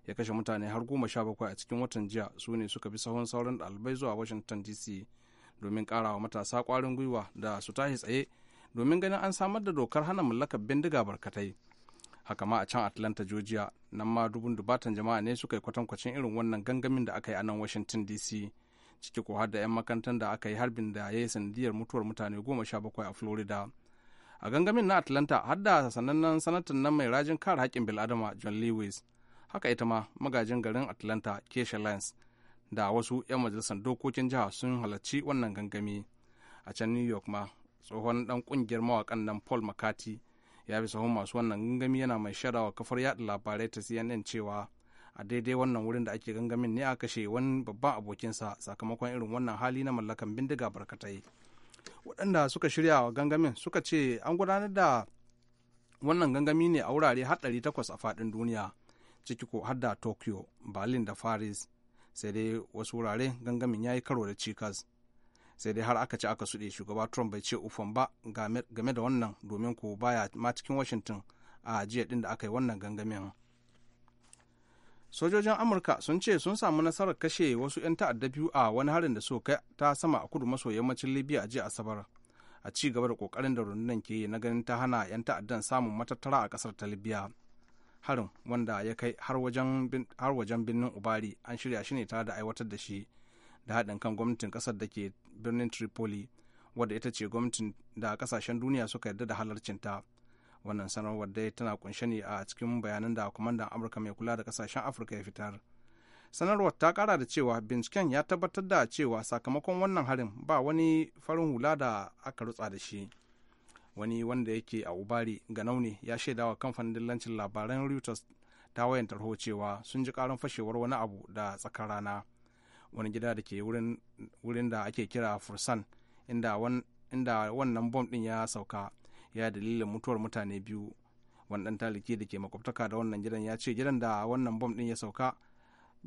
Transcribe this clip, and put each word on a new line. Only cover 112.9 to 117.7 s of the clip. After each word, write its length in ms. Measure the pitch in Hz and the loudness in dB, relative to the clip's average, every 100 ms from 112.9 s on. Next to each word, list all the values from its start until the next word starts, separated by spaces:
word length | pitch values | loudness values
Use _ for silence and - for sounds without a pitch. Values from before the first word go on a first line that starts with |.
| 104 98 - _ _ - _ - - - - | -10 -12 -16 _ _ -20 _ -20 -20 -18 -6
Wani 280 | 107 117 | -2 0
wanda 280 | 117 123 113 | 0 0 0
yake 320 | 110 - 113 85 | -2 -2 -6 -4
a 60 | |
Ubari, 500 | 87 101 117 113 104 - | -6 -2 0 0 -4 -6
Ganau 300 | 110 110 127 | -4 0 0
ne, 200 | 117 101 | 0 -2
ya 160 | - 117 | -6 -4
shaida 280 | - 117 117 | -4 0 0
wa 80 | 107 | 0
kamfanin 380 | 135 120 113 | -4 -2 -4
dillancin 420 | 113 117 123 117 110 | -2 -2 -4 -4 -4
labaran 500 | 101 107 107 | -4 -4 -2